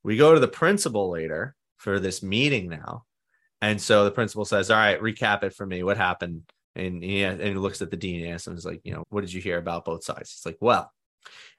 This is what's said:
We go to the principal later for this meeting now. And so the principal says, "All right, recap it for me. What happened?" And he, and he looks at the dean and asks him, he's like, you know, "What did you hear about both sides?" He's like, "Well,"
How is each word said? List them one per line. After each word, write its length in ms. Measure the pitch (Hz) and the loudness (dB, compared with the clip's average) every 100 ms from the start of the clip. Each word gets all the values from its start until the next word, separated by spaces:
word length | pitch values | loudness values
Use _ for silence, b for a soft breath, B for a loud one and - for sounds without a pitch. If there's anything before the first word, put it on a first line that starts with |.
We 140 | - 110 | -2 6
go 160 | 151 160 | 8 8
to 40 | |
the 60 | 123 | 6
principal 600 | - 165 202 170 110 95 | 2 2 2 0 -2 -2
later 440 | 85 80 78 117 - _ _ | -2 -4 -4 -6 -10 _ _
for 220 | - 98 | -4 -2
this 220 | 95 87 | -2 -4
meeting 460 | 98 104 143 131 90 | -2 2 2 0 -4
now. 360 | 78 - - - _ _ _ _ - | -10 -12 -14 -16 _ _ _ _ -4
And 200 | 107 104 | -2 0
so 240 | - 107 101 | 4 6 6
the 60 | |
principal 340 | 101 107 107 104 | 2 -4 -4 -2
says, 260 | 104 95 | 0 4
"All 60 | 110 | 6
right, 240 | 107 95 | 6 4
recap 420 | 110 104 113 101 | 0 -2 0 0
it 100 | 98 - | -2 -6
for 100 | 98 | -8
me. 160 | 90 | -4
What 140 | 90 101 | 0 0
happened?" 460 | 92 90 87 82 - _ _ - | 0 -2 -6 -10 -14 _ _ -8
And 280 | 92 90 | -6 -6
he, 200 | 90 98 98 | -4 -2 -2
and 160 | 92 | -2
he 140 | 101 98 | -4 -2
looks 260 | 98 95 | -4 -4
at 80 | 85 | -8
the 60 | 87 | -6
dean 260 | 95 87 85 | -6 -6 -6
and 80 | |
asks 140 | 85 - | -10 -10
him, 80 | 87 | -12
he's 100 | 85 | -10
like, 160 | 85 - | -12 -10
you 80 | |
know, 100 | 80 80 | -12 -8
"What 120 | 104 | -6
did 120 | 95 | -6
you 80 | 92 | -6
hear 160 | 92 87 | -4 -4
about 260 | 85 85 - | -2 -6 -6
both 180 | 82 - | -8 -8
sides?" 260 | - - | -12 -12
He's 120 | - - | -14 -12
like, 120 | 82 | -2
"Well," 300 | 117 104 - _ _ _ - B B | 2 2 0 _ _ _ -20 B B